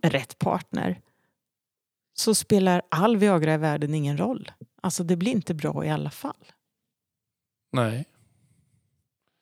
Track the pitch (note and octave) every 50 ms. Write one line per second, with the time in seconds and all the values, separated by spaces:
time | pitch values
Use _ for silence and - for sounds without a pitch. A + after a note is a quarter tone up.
0 | - E3 C3+ C3+ - - - - - - - F3 - - - - - F#3 F3+ -
1 | _ _ _ _ _ _ _ _ _ _ _ _ _ _ _ _ _ _ _ _
2 | _ _ - - - A3+ G#3 - - - G#3+ G3 F#3+ F#3 F3+ F3 - - D#3+ D#3
3 | G3 A#3+ A#3 G3 G#3 G3+ F#3 D#3+ D#3 D#3 D#3 D3+ D#3 D#3 D3 D3+ D3 C#3+ D#3 D#3
4 | C#3+ C#3+ D3 D3 F#3 A#3 C4 - - - - - - _ _ _ - F3+ - -
5 | F3 E3 F3+ E3+ F#3 B3 C4 G3 - - E3+ D3 D3+ D3+ D3+ D3 D#3+ D3+ D3+ D3+
6 | D3 D3 - - - C#4 - _ _ - - _ _ _ _ _ _ _ _ _
7 | _ _ _ _ _ _ _ _ _ _ _ _ _ - - C3 A#2 A2 A2+ B2
8 | D#3+ _ _ _ _ _ _ _ _ _ _ _ _ _ _ _ _ _ _ _
9 | _ _ _ _ _ _ _ _